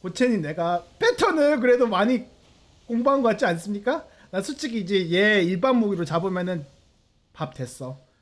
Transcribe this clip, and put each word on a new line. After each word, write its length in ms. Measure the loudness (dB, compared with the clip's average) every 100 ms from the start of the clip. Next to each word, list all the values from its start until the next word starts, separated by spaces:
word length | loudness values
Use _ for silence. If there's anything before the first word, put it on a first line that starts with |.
고첸이 360 | -10 0 0 0
내가 460 | -2 -4 -2 -2 -6 0
패턴을 640 | 0 2 0 4 2 4
그래도 260 | 4 4 4
많이 400 | 2 2 0 -4 _ _ _ _ _ _
공부한 360 | -2 2 2
것 80 | 2
같지 140 | 2 0
않습니까? 600 | -2 -4 -6 -4 -4 -6 _ -10
나 100 | -8
솔직히 380 | -6 -8 -6 -6
이제 300 | -2 -2 0
얘 320 | 2 4 4
일반 340 | 2 0 2 2
무기로 280 | 2 -2
잡으면은 600 | -2 -2 -2 -4 -4 -6 -8 _ _ _ _ _ _
밥 220 | -12 -12
됐어. 440 | -10 -12 -12 -14 -14 _ _